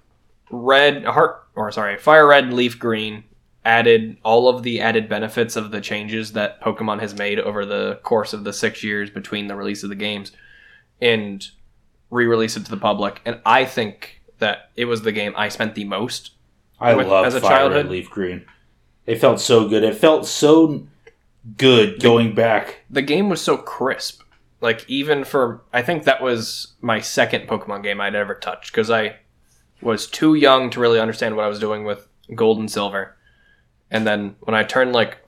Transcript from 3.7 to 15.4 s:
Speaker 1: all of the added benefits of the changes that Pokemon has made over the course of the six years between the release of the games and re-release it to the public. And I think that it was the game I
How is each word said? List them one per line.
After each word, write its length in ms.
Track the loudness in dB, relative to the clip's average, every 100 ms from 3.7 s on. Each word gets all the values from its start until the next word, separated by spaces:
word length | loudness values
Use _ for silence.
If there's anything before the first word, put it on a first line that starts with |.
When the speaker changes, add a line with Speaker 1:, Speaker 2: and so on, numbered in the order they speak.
| 4 6 4 2 -8
Speaker 1:
all 240 | 0 2 4
of 140 | 0
the 180 | -2 -2
added 260 | 0 0 -2
benefits 480 | -6 -6 -4 -4
of 160 | -4 -8
the 120 | -10
changes 500 | -8 -10 -8 -8 -8
that 300 | -6 -6 -4
Pokemon 380 | -6 -4 -6 -6
has 140 | -8
made 240 | -6 -4 -4
over 280 | -4 -4 -6
the 340 | -4 -6 -6
course 300 | -2 -2 -2
of 120 | -8
the 100 | -10
six 280 | -6 -6 -6
years 280 | -8 -6 -8
between 380 | -12 -10 -10 -8
the 60 |
release 280 | -8 -8 -8
of 80 | -10
the 40 | -8
games 360 | -8 -8 -12 _ _ _ _ _ _ -4
and 440 | 0 0 -2 -10 -14 _ _ _ _ _ _
re-release 460 | -2 2 2 0 -4
it 80 |
to 60 | -10
the 60 | -4
public. 420 | -2 -2 -4 -6 -12
And 140 | -4
I 220 | 2 4 2
think 560 | -4 -6 -8 -20 -20 _ -4
that 320 | -4 -4 _ -6
it 100 | -4
was 160 | -2
the 100 | -2
game 220 | -4 -4
I 140 | -4